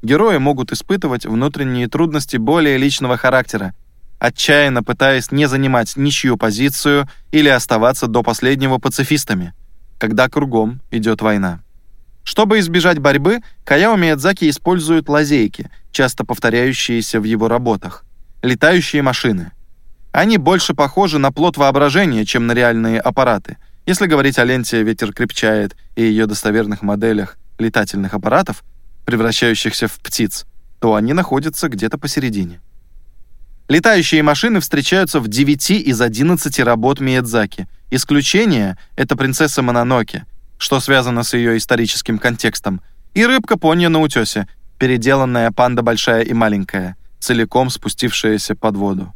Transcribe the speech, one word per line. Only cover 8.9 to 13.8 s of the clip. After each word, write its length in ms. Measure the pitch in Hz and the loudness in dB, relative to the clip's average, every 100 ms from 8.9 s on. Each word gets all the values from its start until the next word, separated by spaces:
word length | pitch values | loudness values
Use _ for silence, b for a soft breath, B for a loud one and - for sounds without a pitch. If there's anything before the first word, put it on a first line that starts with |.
| - 135 151 - 98 87 - - - - - | -2 -2 -2 -2 -4 -4 -12 -20 -20 -20 -8
когда 320 | 110 110 131 | -4 0 2
кругом 520 | 151 143 117 110 127 - | 0 0 0 -2 -4 -8
идёт 300 | 117 110 110 | -4 -2 0
война. 400 | 110 104 95 85 - - - - - - | 0 0 -2 -6 -14 -20 -20 -20 -20 -16
Чтобы 360 | - - 214 220 | -6 0 2 2
избежать 400 | 170 170 170 165 | 2 2 2 2
борьбы, 420 | 143 139 156 233 b b - | 2 2 2 0 b b 0
Хаяо 300 | 143 | 2